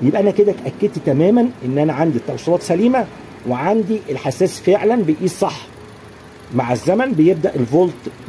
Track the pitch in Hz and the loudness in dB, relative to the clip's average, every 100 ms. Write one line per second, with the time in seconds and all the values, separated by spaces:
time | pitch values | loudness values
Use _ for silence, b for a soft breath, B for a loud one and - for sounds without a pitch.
0 | 123 208 196 196 208 - 135 - 208 180 | 0 2 2 4 2 2 -4 -2 -2 -2
1 | 147 135 170 240 240 - 127 139 151 135 | 0 2 4 4 2 -2 -4 0 0 0
2 | 165 123 - 123 - 170 - 180 233 254 | 0 0 -4 -6 -2 -2 0 0 2 2
3 | 202 - - - - 123 156 220 196 220 | -2 -8 -20 -10 -6 -2 0 0 0 -4
4 | 180 135 139 131 185 - - 196 208 240 | -4 -6 -6 -2 -2 0 0 2 2 2
5 | 170 156 180 - 190 - - - - - | 0 0 -2 -2 -4 -4 -12 -20 -20 -20
6 | - - - - - 117 120 123 139 196 | -20 -20 -20 -20 -8 -4 -2 -2 0 0
7 | 262 180 156 180 151 147 120 147 180 - | 0 2 2 2 0 -2 0 2 2 -2
8 | - - | -12 -12